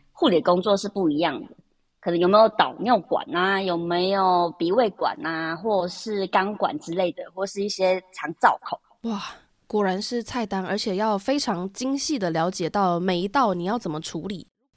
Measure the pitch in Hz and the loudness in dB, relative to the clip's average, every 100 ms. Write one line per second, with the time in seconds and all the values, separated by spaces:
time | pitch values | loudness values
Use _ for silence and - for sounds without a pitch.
0 | _ - 302 170 135 180 208 196 123 202 | _ 0 4 4 4 2 4 0 0 0
1 | 170 147 165 127 - - _ _ _ _ | 0 2 0 -2 -10 -18 _ _ _ _
2 | - 175 180 208 220 - 135 123 196 226 | -4 2 6 8 6 6 0 2 2 2
3 | - - - 165 185 196 190 170 170 175 | 2 -4 -2 0 2 0 0 -2 0 0
4 | 185 196 190 180 170 - 170 214 220 - | 2 2 4 4 2 0 0 2 2 0
5 | 139 98 156 160 160 165 220 202 180 - | -4 -4 -6 -4 -4 -4 -2 0 -2 -6
6 | 220 202 190 196 196 208 190 151 - 175 | -6 -4 0 0 0 -2 -4 -4 -8 -2
7 | 180 170 170 185 196 202 202 - 185 185 | -2 -4 -12 -8 -8 -4 -6 0 0 0
8 | - - - 165 220 - - - _ _ | -4 -12 -10 2 2 2 -6 -12 _ _
9 | 233 208 - - _ _ - 214 196 185 | -8 -6 -8 -16 _ _ -4 0 0 0
10 | - 240 220 254 208 190 185 202 220 185 | -4 -6 -4 -6 -4 -4 -2 -2 -2 -2
11 | 220 202 233 285 254 175 190 - 262 277 | 0 0 0 -2 0 -2 -4 -6 -4 -2
12 | - 285 180 160 170 - 160 208 190 170 | -2 -2 0 0 0 -2 -2 2 2 2
13 | 185 180 196 285 226 180 175 233 180 151 | 0 0 0 2 2 0 -2 -2 -4 -6
14 | - 165 180 190 - _ _ | -6 -8 -8 -10 -12 _ _